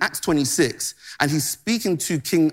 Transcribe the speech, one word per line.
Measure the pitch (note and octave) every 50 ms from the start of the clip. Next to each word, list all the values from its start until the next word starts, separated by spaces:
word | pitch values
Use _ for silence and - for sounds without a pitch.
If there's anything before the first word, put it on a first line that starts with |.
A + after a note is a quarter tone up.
Acts | F3+ G3+ - -
twenty-six, | - - D#3+ D3 C#3 B2+ - - D#3+ A#2 - - - - - _ - - - -
and | C#3+ D3
he's | D3+ D#3 C3 -
speaking | - - - G#3 A#3 A3+ - G#3 F3 D#3
to | - - F3 D3
King | - - - E3+ D#3+ D#3